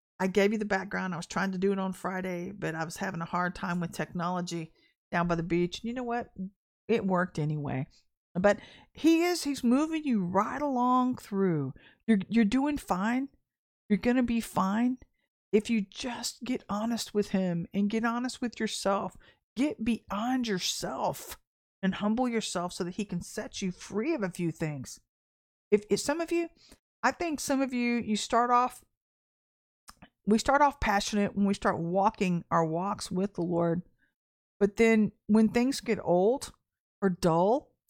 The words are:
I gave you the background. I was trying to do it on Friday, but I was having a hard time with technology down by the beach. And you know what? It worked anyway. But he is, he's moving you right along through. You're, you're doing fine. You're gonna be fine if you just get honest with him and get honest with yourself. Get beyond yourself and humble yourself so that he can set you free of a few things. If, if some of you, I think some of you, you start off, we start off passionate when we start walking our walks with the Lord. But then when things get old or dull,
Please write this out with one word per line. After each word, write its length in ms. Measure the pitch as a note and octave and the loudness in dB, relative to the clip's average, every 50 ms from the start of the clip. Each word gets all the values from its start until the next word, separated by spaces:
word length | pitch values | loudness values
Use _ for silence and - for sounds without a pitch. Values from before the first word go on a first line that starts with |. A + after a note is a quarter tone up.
| _ _ _ - | _ _ _ -4
I 60 | F#3+ | -4
gave 280 | F#3+ F3+ G#3 G3 G#3 A3+ | 0 2 4 4 4 2
you 40 | |
the 80 | G#3+ G#3+ | 0 -2
background. 480 | G#3 G3 F#3+ F#3+ G3+ - F#3 F#3 F#3 F3 | -2 -4 -4 -4 -6 -6 -6 -6 -6 -6
I 40 | |
was 100 | D#3 F3 | -8 -10
trying 240 | - - E3+ F#3+ F#3+ | -6 -4 -4 -4 -2
to 80 | F#3+ F3+ | -2 0
do 120 | G3 G3+ | 0 0
it 60 | G3 | 0
on 160 | F#3+ F#3+ F#3+ F#3 | 0 -2 -4 -6
Friday, 580 | - - F3+ F#3+ F#3 F#3 F#3 F3+ F3 F3 F#3+ | -6 -6 -6 -4 -4 -6 -6 -6 -6 -8 -10
but 220 | G#3 G3 F3+ D#3+ D#3+ | -8 -6 -6 -6 -4
I 100 | D#3+ D#3+ | -4 -6
was 140 | F3 - | -6 -6
having 240 | - G3+ F#3+ - E3 | -8 -8 -8 -6 -8
a 40 | E3+ | -8
hard 280 | - - F3 F3+ F3+ F3+ | -4 -4 -2 -2 -4 -4
time 260 | - - F3 F3 F3 | -6 -6 -4 -4 -4
with 120 | E3+ E3 | -4 -6
technology 800 | - - D#3 - - F3 E3 F3+ F3+ F3+ F3 F3 E3+ E3+ D#3+ - _ _ _ _ _ _ _ _ | -4 -6 -6 -6 -4 -4 -4 -2 -4 -4 -4 -6 -6 -8 -8 -10 _ _ _ _ _ _ _ _
down 160 | - F3 F3 | -2 -2 0
by 80 | F3 E3+ | 0 0
the 80 | E3+ E3 | -2 0
beach. 380 | F3+ E3+ F3 F3+ F3 - - | 0 0 0 0 0 -2 -8
And 60 | - | -8
you 60 | A3+ A#3+ | -8 -6
know 100 | C4 B3 | -6 -6
what? 280 | A#3 A#3 A#3+ A#3 - _ - F#3 F#3+ - _ _ _ _ _ _ | -4 -4 -6 -6 -8 _ -12 -12 -12 -12 _ _ _ _ _ _
It 180 | - A3+ A3+ - | 0 0 0 2
worked 320 | F#3+ F#3 F3 F3+ - - | 2 2 2 0 0 -2
anyway. 480 | D#3+ D3 D3+ D3+ D3+ C#3+ - - C3 D#3+ - _ _ _ _ _ _ _ _ _ | -4 -2 -2 -2 -4 -4 -4 -4 -4 -6 -8 _ _ _ _ _ _ _ _ _
But 240 | F3 F#3 G3+ G3 - - - - - - _ | 4 4 4 4 4 -4 -14 -20 -20 -20 _
he 320 | _ - - D#4+ E4 D#4+ E4+ | _ 2 4 6 6 6 4
is, 200 | F4 F4+ E4 - | 2 0 0 -2
he's 200 | C#4+ C#4 B3+ - | -4 -4 0 4
moving 400 | A#3 B3 C#4 D#4 D#4+ D#4+ D#4 D4+ | 4 4 4 4 0 -2 -2 0
you 200 | C#4 A#3 G3+ F3+ | 0 0 0 0
right 380 | F3 F#3+ F#3+ G#3+ - B3+ C4+ | 2 2 0 0 0 -2 -4
along 560 | D4 C#4+ C4 A#3+ B3 B3 B3+ B3+ B3 B3+ B3 | -2 -2 0 0 2 4 4 4 4 2 -2
through. 580 | - - - G3+ G3 G3 F#3 E3 D3 C#3 B2+ - - - - _ _ _ | -4 -8 -4 0 2 2 2 2 0 -2 -4 -8 -12 -20 -20 _ _ _
You're, 120 | - A3 G3 - | 2 2 2 2
you're 180 | - G#3+ A#3 A3+ | 2 4 4 4
doing 340 | G3+ A#3+ C4 C#4 D4 D4 C#4+ | 4 4 2 2 0 -2 -4
fine. 500 | - - F3+ F3+ G3 A3+ A#3+ C4 C#4 - - _ _ _ _ _ _ _ _ _ _ | -4 -2 -2 0 0 0 0 0 -2 -4 -10 _ _ _ _ _ _ _ _ _ _
You're 100 | - G#3 | 0 0
gonna 260 | G3 - A#3+ A#3+ C4 B3 | 2 2 2 2 2 2
be 180 | A#3 A#3 A#3 | 2 0 -2
fine 560 | G#3+ - - - F#3+ F#3+ G3+ A3+ A#3+ B3+ B3+ - - - _ _ _ _ _ _ _ _ - | -2 -2 -2 0 0 0 2 2 0 0 0 -4 -8 -20 _ _ _ _ _ _ _ _ 2
if 160 | A3 G#3+ - | 2 2 2
you 100 | A#3 G#3+ | 0 -2
just 640 | G3 - - - - B3 A#3+ - - - - - A#3+ | -2 -4 -8 -10 -8 -8 -8 -6 -8 -8 -10 -8 -6
get 220 | B3 B3+ - - | -6 -6 -6 -4
honest 460 | - G3+ G#3 A3 A#3 A#3 G#3+ - - - | -6 -4 -2 -2 -2 -2 -4 -6 -2 -2
with 160 | G#3 G3+ - | -2 0 0
him 380 | - F#3+ F#3+ F3+ E3+ E3+ - - - | 0 0 0 0 -2 -2 -4 -4 -2
and 160 | G3 G3+ G3+ | -2 -2 0
get 140 | A3 A3+ A3+ | 0 0 0
honest 380 | A#3 A#3 A#3+ B3 B3+ - - | 0 -2 -2 -4 -6 -6 -6
with 180 | B3 A3+ - - | -6 -8 -4 -4
yourself. 560 | A3 G#3 - - - G3 G3 G3+ - F#3 - - - - _ _ _ _ _ | -4 -4 -4 -2 0 0 0 0 -2 -6 -10 -14 -20 -20 _ _ _ _ _
Get 280 | G#3+ C#4 D4+ - - A3 | -2 -2 -2 -2 -2 -2
beyond 600 | A#3 A3+ G#3 - - G3 G3+ A3+ B3 C4 C4 A#3+ | -2 -2 -2 -4 -6 -4 -4 -2 0 0 0 0
yourself 920 | A3+ G3 F3+ - - - - - - B2+ D#3+ G#3 F3 C#3+ - - - - - _ _ _ _ _ _ _ _ | -2 -2 -2 -2 -4 -4 -4 -6 -6 -4 -2 -2 -4 -4 -6 -10 -14 -16 -18 _ _ _ _ _ _ _ _
and 140 | F#3+ F#3+ F3+ | -4 -2 -2
humble 320 | - G#3 G#3+ A3 B3 B3+ | -2 -2 -2 0 0 0
yourself 460 | B3 A#3 A3 - - - F3+ F3 F3+ - | 0 0 -2 -4 -4 -4 -4 -6 -6 -6
so 100 | - F#3 | -6 -6
that 120 | F3 - | -6 -4
he 100 | - G3+ | -6 -6
can 160 | - G3 F3 | -6 -6 -8
set 400 | F#3 - - A3 G3 F#3 - - | -8 -8 -10 -10 -10 -10 -8 -6
you 100 | G3+ F#3 | -6 -6
free 420 | F3 - - - F#3 G#3 A3+ D#4 E4 | -6 -8 -12 -8 -6 -4 -2 -2 -2
of 100 | C4 G3 | -2 -4
a 60 | F3+ | -6
few 220 | - - F3 E3 | -4 -4 -4 -4
things. 480 | D3+ - E3 D#3 D3 C3+ B2 - - - _ _ _ _ _ _ _ _ _ _ _ _ _ _ | -4 -4 -6 -6 -6 -8 -10 -12 -16 -20 _ _ _ _ _ _ _ _ _ _ _ _ _ _
If, 140 | G#3 G#3 G#3 - | 0 0 2 0
if 120 | G3+ G3+ | -2 -2
some 180 | - - D4 E4+ | 0 -2 -4 -4
of 120 | E4 - | -2 -2
you, 180 | E4+ E4+ E4+ E4 - _ _ _ - _ _ _ _ _ | -2 -2 -2 -4 -10 _ _ _ -20 _ _ _ _ _
I 100 | - B3+ | -2 -2
think 280 | C4 - F4 E4+ D4+ - | 0 0 -4 -4 -4 -4
some 220 | - - C#4 C4+ | -2 -2 0 0
of 120 | C4+ B3+ B3+ | 0 -2 -2
you, 220 | A#3+ A#3+ A#3+ A#3+ | -2 0 0 0
you 220 | A#3 - - G#3+ | -2 -2 -2 -2
start 340 | G3+ - - B3 A#3 A#3+ B3 | -4 -2 0 2 2 2 4
off, 320 | B3 B3 B3 B3 - - - _ _ _ _ _ _ _ _ _ _ _ _ _ _ _ _ _ _ _ _ - - _ - - _ _ _ | 2 2 2 0 -4 -12 -20 _ _ _ _ _ _ _ _ _ _ _ _ _ _ _ _ _ _ _ _ -20 -20 _ -20 -20 _ _ _
we 120 | F#3+ G#3+ | 2 2
start 240 | A3 - - C4+ C#4+ | 2 4 2 4 6
off 200 | D4 C#4 C#4 - | 6 4 4 0
passionate 540 | - A3+ G3+ G3+ - - A3 G#3 G3+ - - | 0 0 0 0 0 0 0 0 0 0 0
when 100 | G3+ G3+ | 2 2
we 80 | G3 G3 | 2 2
start 260 | - - G#3 F3 - | 2 0 0 0 0
walking 640 | E3+ E3 F3+ G3 G3 A3 - - G#3 F3+ F3 E3+ - - | -2 -2 0 2 2 2 2 0 0 0 0 -2 -2 0
our 140 | - E3+ E3 | 0 0 2
walks 440 | D#3 D#3+ E3+ F#3 G3+ G#3 - - - | 2 0 -2 -2 -4 -4 -6 -6 -4
with 260 | F3+ F3+ G3 G3+ - | -2 -2 -2 -2 -2
the 60 | - | -4
Lord. 420 | E3+ F3 E3+ E3+ E3+ E3+ E3 F3+ - - _ _ _ _ _ _ _ _ _ _ _ _ _ _ | -2 0 0 0 2 2 0 -2 -4 -8 _ _ _ _ _ _ _ _ _ _ _ _ _ _
But 160 | G3+ G3+ - | 0 2 4
then 380 | - A3+ A3+ A3+ G#3+ G#3 - - _ _ | 4 6 6 8 6 4 2 -2 _ _
when 200 | - G#3 A3 A3 | 4 6 6 6
things 320 | G#3+ - A#3+ B3 C4 C#4 - | 6 4 2 2 2 0 -2
get 200 | - A#3+ G3+ - - | -2 -2 -2 -2 2
old 480 | - F3 F3+ F#3+ A3 C4 C#4 - - - _ _ _ _ _ _ _ _ _ | 2 4 4 4 4 2 0 -4 -10 -16 _ _ _ _ _ _ _ _ _
or 80 | - F#3+ | 0 0
dull, 640 | F3 - - F3 D#3+ E3+ F3+ G3+ A#3+ D4+ - _ _ _ _ | 0 2 2 2 4 4 4 4 2 0 -2 _ _ _ _